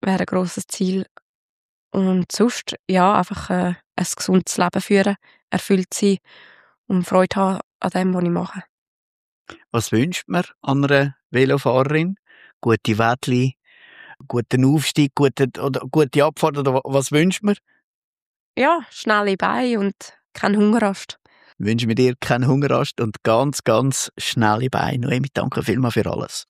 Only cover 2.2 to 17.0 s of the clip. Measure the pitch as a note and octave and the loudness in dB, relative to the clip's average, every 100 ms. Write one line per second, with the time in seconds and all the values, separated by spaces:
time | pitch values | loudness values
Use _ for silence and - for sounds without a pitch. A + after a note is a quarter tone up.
2.2 | F3 - A3+ - - - _ F#3 F3+ G3+ | 0 2 0 0 -10 -12 _ 2 4 2
3.2 | F3+ G3 - F3+ F3+ F3 _ - F3+ - | 0 -6 -4 -2 -2 -4 _ -8 -6 -6
4.2 | - F#3 F3 - F3+ - - G3+ G3 G3 | 2 2 2 0 0 0 0 2 2 -2
5.2 | _ _ _ F#3 - G3 F3+ - G3+ G3 | _ _ _ -8 0 0 0 -2 0 0
6.2 | _ - - - _ _ _ F#3+ F3+ F#3 | _ -20 -20 -20 _ _ _ -2 0 2
7.2 | F#3 - F#3+ F#3+ - _ - F#3+ F#3 F3+ | 2 0 -2 -2 -8 _ -4 -2 -2 0
8.2 | F3 E3+ F3+ - - _ _ _ _ _ | 0 -2 -4 -10 -18 _ _ _ _ _
9.2 | _ _ _ - _ A#2 - D#3 F3 F3+ | _ _ _ -20 _ -4 0 0 0 -4
10.2 | - F3 F3+ _ - C#3 C#3 C#3 C#3 C#3 | -4 -4 -4 _ -4 0 2 2 2 -4
11.2 | _ A#2+ C3+ C#3+ C#3 B2 C3+ D#3 E3 G3 | _ 0 2 2 2 2 2 0 -2 -6
12.2 | _ _ - _ A#2+ A2 - G#2+ A2+ B2 | _ _ -20 _ 0 0 2 0 2 0
13.2 | - B2 C3 - _ _ - - - - | 0 0 0 -2 _ _ -20 -20 -20 -20
14.2 | - A#2+ A2+ B2+ C3 D3+ C#3 - C#3+ - | -6 -4 0 2 4 4 0 0 0 2
15.2 | C#3 - C3 - C#3 C3 C3 D#3 D3 D3 | 0 2 -2 0 -4 -4 -4 0 2 2
16.2 | C#3+ C#3+ D#3+ C#3+ C3+ C3 C3+ C3+ | 2 2 -2 0 0 0 0 -2